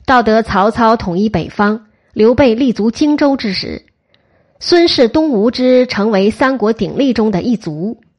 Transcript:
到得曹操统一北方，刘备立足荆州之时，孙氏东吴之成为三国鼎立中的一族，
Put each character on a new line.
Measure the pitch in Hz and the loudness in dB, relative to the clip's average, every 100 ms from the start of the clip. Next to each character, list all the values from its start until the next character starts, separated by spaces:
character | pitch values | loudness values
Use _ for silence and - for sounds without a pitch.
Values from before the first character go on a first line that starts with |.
| - | 0
到 | 254 | 2
得 | 220 220 | 4 0
曹 | 220 202 208 | 0 0 0
操 | 226 220 226 | 2 0 0
统 | 196 175 | -2 -2
一 | 220 | -2
北 | 175 151 | -2 -6
方， | - 208 220 _ _ _ | -2 -2 -2 _ _ _
刘 | - 220 | 0 2
备 | 254 254 220 | 4 2 2
立 | 269 | -2
足 | 196 220 | 0 -2
荆 | - 302 294 | 0 0 2
州 | 285 269 | 0 0
之 | 214 | -4
时， | 180 - - _ _ _ _ _ _ _ - | -8 -10 -12 _ _ _ _ _ _ _ -12
孙 | - 349 339 | 0 2 2
氏 | - 233 | 2 2
东 | 311 311 | 2 0
吴 | 214 226 | 0 0
之 | 247 254 254 254 | 0 2 2 2
成 | - 214 | -2 0
为 | 196 202 | 2 0
三 | - 262 262 | 0 -2 0
国 | 208 | -2
鼎 | 226 170 147 | -2 -4 -2
立 | 277 | -2
中 | 226 214 | 0 0
的 | 185 | -2
一 | 247 220 | -2 -4
族， | 165 151 202 - _ | -4 -8 -8 -10 _